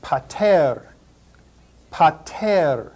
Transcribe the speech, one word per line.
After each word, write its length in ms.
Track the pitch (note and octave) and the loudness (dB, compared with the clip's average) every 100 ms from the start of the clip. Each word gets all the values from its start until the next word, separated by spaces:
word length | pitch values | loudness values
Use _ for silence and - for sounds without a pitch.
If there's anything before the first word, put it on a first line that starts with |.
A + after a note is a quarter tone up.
pater. 920 | - C3+ - - G#3 F#3+ C#3+ A2+ - _ _ _ _ _ _ _ _ _ _ | -6 -6 -6 -4 2 4 2 -2 -10 _ _ _ _ _ _ _ _ _ _
Pater. 1000 | - E3 D#3 - - G#3+ G3 D#3 B2+ A2 | 0 2 2 -14 -8 -2 2 2 -2 -6